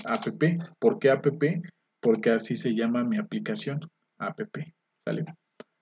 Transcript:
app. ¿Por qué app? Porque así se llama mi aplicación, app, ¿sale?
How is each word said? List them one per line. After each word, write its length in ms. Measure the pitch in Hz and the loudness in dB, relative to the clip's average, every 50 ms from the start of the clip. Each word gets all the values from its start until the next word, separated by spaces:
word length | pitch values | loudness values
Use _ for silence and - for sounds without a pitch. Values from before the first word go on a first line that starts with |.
| - | 0
app. 200 | - 117 110 - 113 107 - - 165 175 170 165 - - - | -2 -4 -2 -2 -4 -2 2 2 2 2 2 -4 -8 -6 2
¿Por 180 | - 113 110 - | 2 2 4 4
qué 120 | - 135 | 4 4
app? 160 | 135 135 - 147 - - 143 147 185 170 170 - - _ _ _ _ _ | 4 4 2 0 0 2 0 0 0 0 -4 -8 -14 _ _ _ _ _
Porque 300 | - 120 110 107 - 120 | 2 2 2 4 4 2
así 260 | 113 110 110 - 120 | 2 2 2 -2 -6
se 180 | 107 - 127 110 | -4 -2 -2 0
llama 300 | 110 117 117 120 120 120 | 0 0 0 0 0 0
mi 140 | 120 110 107 | 0 0 -2
aplicación, 600 | 104 - - 110 107 - 107 104 - 139 139 151 156 - _ _ _ _ _ - | -2 -2 -6 -6 -4 -4 -4 -4 -4 -4 -6 -6 -6 -10 _ _ _ _ _ -10
app, 220 | 98 101 - - 110 - - - 156 160 - _ _ _ _ _ - | -8 -8 -6 -8 -10 -10 -8 -12 -12 -12 -16 _ _ _ _ _ -8
¿sale? 200 | - 165 175 165 - 165 _ _ _ _ - - _ _ _ | -6 -4 -4 -4 -8 -10 _ _ _ _ -20 -20 _ _ _